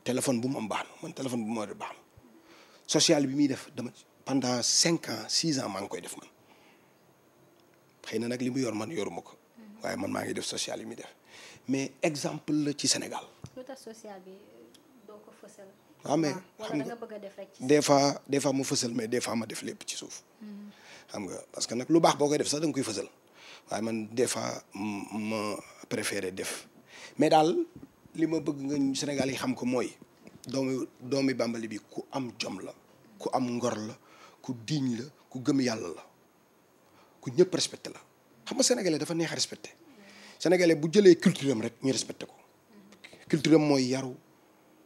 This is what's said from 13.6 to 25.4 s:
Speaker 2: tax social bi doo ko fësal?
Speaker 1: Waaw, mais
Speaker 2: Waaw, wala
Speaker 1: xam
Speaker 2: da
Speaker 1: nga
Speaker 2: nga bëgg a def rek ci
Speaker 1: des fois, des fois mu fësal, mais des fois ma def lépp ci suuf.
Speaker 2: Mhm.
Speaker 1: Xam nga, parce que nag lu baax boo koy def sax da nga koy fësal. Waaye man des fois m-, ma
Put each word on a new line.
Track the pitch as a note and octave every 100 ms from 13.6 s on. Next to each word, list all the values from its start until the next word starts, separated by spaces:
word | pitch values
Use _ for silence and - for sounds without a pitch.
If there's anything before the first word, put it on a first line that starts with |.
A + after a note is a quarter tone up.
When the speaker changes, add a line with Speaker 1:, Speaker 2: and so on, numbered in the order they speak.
Speaker 2:
tax | B3+ C4
social | A3+ G#3+ G#3+ G3 F#3
bi | G3 G#3 A3+ A#3 - _ - -
doo | G#3
ko | G#3+ -
fësal? | G3+ - G3 - _ - -
Speaker 1:
Waaw, | D#3
mais | D3+
Speaker 2:
Waaw, | F3 - -
wala | G#3+
Speaker 1:
xam | D3+
Speaker 2:
da | A#2+
Speaker 1:
nga | A#2+
Speaker 2:
nga | -
bëgg |
a | G#3
def | G3 -
rek | -
ci | - C3
Speaker 1:
des | D3
fois, | C#3+ C#3 C#3 - -
des | C#3
fois | -
mu | C3+
fësal, | C3 C#3 A#2+ A#2
mais | A2
des | B2
fois | - A2+
ma | G#2+
def | -
lépp | C#3 - -
ci | -
suuf. | - - - _
Speaker 2:
Mhm. | G#3+ G3+ G#3 - - - -
Speaker 1:
Xam | G#2+ F2+
nga, | F#2 -
parce | - -
que | A#2
nag | B2+
lu | E3
baax | E3 C#3+
boo | D3
koy | D3
def | -
sax | D3
da | D#3+
nga |
koy | C3+
fësal. | A2 G2 - - _ - - - -
Waaye | G2
man | A2+ A2+ G#2
des | A#2+ A#2
fois | A#2 A#2+ B2 -
m-, | G2 G#2 G2+ - G#2+ G#2+
ma | A2